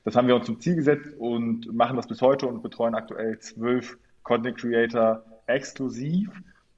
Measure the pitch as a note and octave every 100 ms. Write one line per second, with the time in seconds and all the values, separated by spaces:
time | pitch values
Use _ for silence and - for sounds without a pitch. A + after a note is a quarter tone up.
0 | - A#2+ B2 B2 A#2 A2+ - E3+ C#3+ C#3+
1 | - - A#2+ A#2 A#2 A2+ - A#2 A#2+ B2+
2 | - A2 C3 C3+ C3 A#2 A#2 - A#2 A2+
3 | - - A2+ A2 - - A#2 B2 A#2+ -
4 | _ _ - A#2+ B2 A#2+ A#2+ A#2 A#2 A#2+
5 | A2+ A2+ - - - C3 - - C3 A2+
6 | C#3+ F3+ G#3+ - - _ _